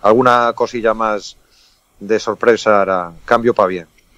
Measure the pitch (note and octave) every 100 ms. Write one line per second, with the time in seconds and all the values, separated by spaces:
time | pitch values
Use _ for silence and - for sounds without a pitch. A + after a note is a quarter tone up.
0 | G2+ A2+ B2+ A#2+ A#2+ - A#2+ B2 A2 A2
1 | A2 G#2 - - _ _ _ _ _ _
2 | G2+ A2 - G2+ A2+ A2+ A2 G2+ F#2+ F#2
3 | F2 E2 - A#2+ A#2 A2+ F#2+ F#2 E2 _
4 | _